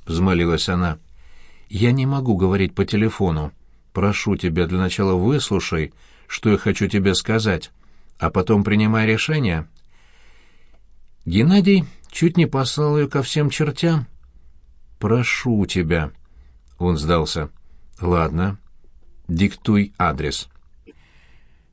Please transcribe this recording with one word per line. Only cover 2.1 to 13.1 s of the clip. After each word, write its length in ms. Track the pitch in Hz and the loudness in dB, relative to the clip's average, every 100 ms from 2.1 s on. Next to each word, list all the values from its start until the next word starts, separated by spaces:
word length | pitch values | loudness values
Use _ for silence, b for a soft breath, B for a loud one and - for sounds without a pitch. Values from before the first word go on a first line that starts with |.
| 139 127 95 | 0 0 2
говорить 380 | 92 98 92 | 2 2 0
по 100 | - | -2
телефону. 680 | 98 104 110 - 95 78 73 - - - _ | -2 0 0 0 -2 -2 -4 -10 -20 -20 _
Прошу 440 | - 98 101 - 90 | -2 0 0 -2 -2
тебя, 300 | 90 80 85 | -2 0 0
для 120 | 90 | 0
начала 360 | 92 - 98 | -2 0 0
выслушай, 800 | 92 101 143 - 95 - 85 76 b b b - | 2 2 0 0 -2 -2 -4 -4 b b b -14
что 240 | - 107 | -4 2
я 80 | 101 | 2
хочу 300 | 110 95 101 | 0 -2 -2
тебе 260 | 104 95 | 0 0
сказать, 560 | 92 - 110 107 82 - - - - - - | 0 0 -2 0 -2 -6 -18 -20 -20 -20 -6
а 120 | 82 | -2
потом 340 | 92 92 104 | 0 2 2
принимай 420 | 101 104 107 110 110 | 2 2 2 2 2
решение". 640 | 110 - 151 117 80 78 - - b b b b b b b b b - - - - | 0 0 -2 0 -2 -6 -14 -20 b b b b b b b b b -20 -20 -20 -14
Геннадий 600 | - 90 139 202 190 196 147 B - | -4 0 4 4 6 4 2 B -16
чуть 260 | - 170 175 | -2 2 2
не 100 | 156 | 2
послал 520 | 135 127 - 151 151 | 0 -2 -2 0 2
её 100 | |
ко 140 | 143 | 0